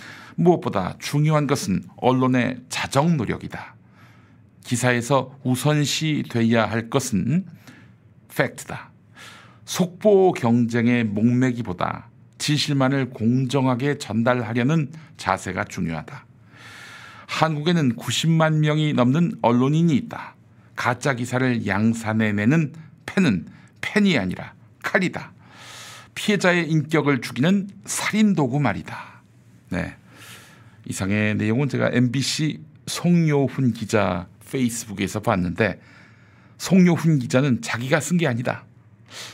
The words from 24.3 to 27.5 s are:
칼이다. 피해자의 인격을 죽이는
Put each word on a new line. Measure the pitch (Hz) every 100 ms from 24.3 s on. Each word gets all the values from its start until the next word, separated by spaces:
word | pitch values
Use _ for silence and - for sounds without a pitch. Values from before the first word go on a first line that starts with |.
| 87 - - - _
칼이다. | - - 170 - - - - - - - - - - -
피해자의 | - 202 185 175 156
인격을 | 160 151 160 139 135
죽이는 | - - 156